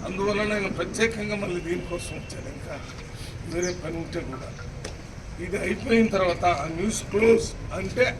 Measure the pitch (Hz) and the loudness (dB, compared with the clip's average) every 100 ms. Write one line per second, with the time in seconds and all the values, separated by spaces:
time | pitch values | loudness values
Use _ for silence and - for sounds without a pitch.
0 | - 185 202 202 208 208 196 190 175 196 | -4 0 2 2 2 2 0 -2 -4 2
1 | 226 220 208 208 196 175 165 175 180 175 | 0 2 -4 -2 -2 -2 -2 -4 -2 -6
2 | - 160 147 - 131 135 - 143 - - | -6 -8 -8 -10 -8 -10 -8 -8 -10 -10
3 | - - - - - 165 180 175 156 165 | -10 -10 -10 -10 -6 -2 -2 -2 -6 -6
4 | 156 170 143 131 117 - - - - - | -4 -6 -6 -8 -8 -10 -10 -8 -10 -10
5 | - - - - 180 185 185 202 269 226 | -12 -12 -10 -8 -4 -2 0 -2 4 6
6 | 226 196 185 170 180 170 156 165 202 - | 6 6 4 4 4 4 0 0 0 0
7 | - 202 226 226 - - - 156 190 233 | 0 6 8 8 6 -6 -4 -4 -2 2
8 | 254 - | 2 2